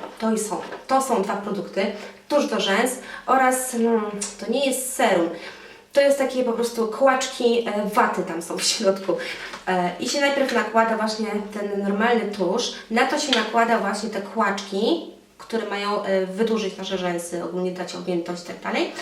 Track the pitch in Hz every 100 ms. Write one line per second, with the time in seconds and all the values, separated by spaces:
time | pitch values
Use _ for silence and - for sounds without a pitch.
0 | - - 220 214 - 170 - - - 269
1 | 262 226 196 208 214 196 - 196 220 -
2 | - - - 294 - 214 196 196 254 -
3 | - - - 262 254 254 - 233 226 226
4 | 208 202 - - 202 254 277 254 - -
5 | 233 180 165 - - - - - - 285
6 | 277 277 247 254 226 220 233 226 208 -
7 | 269 254 - - 240 233 226 208 196 247
8 | 220 190 180 170 - 160 - - 196 196
9 | - - - - - - - 185 180 -
10 | 254 294 285 277 262 233 220 226 226 220
11 | 220 226 208 208 196 214 202 196 202 202
12 | 233 226 196 202 175 233 - - - 226
13 | 277 294 277 240 208 233 226 220 196 208
14 | 214 196 - 226 202 202 - 196 240 339
15 | - - - - - 226 - 202 202 208
16 | 196 190 185 190 208 220 190 185 196 185
17 | 180 170 - 175 165 180 180 180 175 180
18 | 180 175 170 175 - - 190 254 339 -